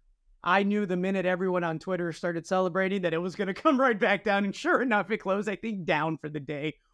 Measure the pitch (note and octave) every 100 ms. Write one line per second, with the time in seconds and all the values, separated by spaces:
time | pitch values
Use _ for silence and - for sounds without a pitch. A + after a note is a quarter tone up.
0 | _ _ _ _ F3 F#3+ G3+ G#3 G3+ F3+
1 | F#3 G3 F3+ F3+ F#3 F3+ E3+ D#3+ - F3+
2 | F3 D#3 F3 E3+ - F#3 F#3 F3 F#3+ G3+
3 | F3 D#3+ F3+ E3+ G3 F#3 D#4+ C4 C4+ G#3+
4 | G3+ G3 G#3+ G3+ G3+ - D#4+ C#4+ B3+ G#3
5 | F#3 G#3+ - G3 G#3 G3 A3+ G3+ E3 D#3
6 | D#3 D#3+ D3+ D3 C#3 D3 D3+ - _